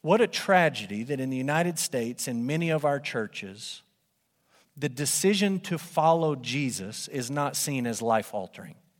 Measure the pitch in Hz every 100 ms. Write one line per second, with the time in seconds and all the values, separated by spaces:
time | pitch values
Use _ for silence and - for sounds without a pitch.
0 | 156 208 220 - - 185 165 120 101 104
1 | 117 139 131 131 135 151 175 160 - 127
2 | 117 120 - 120 120 156 170 156 143 143
3 | 139 123 107 - 98 101 - - _ _
4 | _ _ _ _ _ _ _ - 143 127
5 | 143 - 190 208 202 190 - 165 - -
6 | 160 165 160 139 117 131 135 98 95 107
7 | - 139 120 143 143 - - 135 120 107
8 | 117 113 101 107 92 - 87 - _